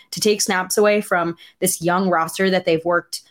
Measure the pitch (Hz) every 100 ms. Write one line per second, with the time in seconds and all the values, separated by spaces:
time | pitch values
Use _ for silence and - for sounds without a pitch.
0 | _ - 208 208 - 185 185 - 208 208
1 | 202 180 170 170 - _ 180 - 165 180
2 | 190 170 160 - 190 190 180 165 170 175
3 | - - -